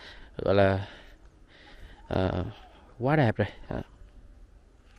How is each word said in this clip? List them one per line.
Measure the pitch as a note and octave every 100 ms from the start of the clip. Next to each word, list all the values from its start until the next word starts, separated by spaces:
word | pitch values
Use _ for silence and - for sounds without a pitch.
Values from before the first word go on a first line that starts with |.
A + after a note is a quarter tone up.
| - - - -
gọi | - G2
là, | G2 F#2+ G2 - - - - - - - - - - - -
ờ, | F#2 F#2 F2+ G#2+ - - - - -
quá | B2 D3+
đẹp | A#2+ -
rồi. | G#2 - -
À. | - - - - - - - - - - _ -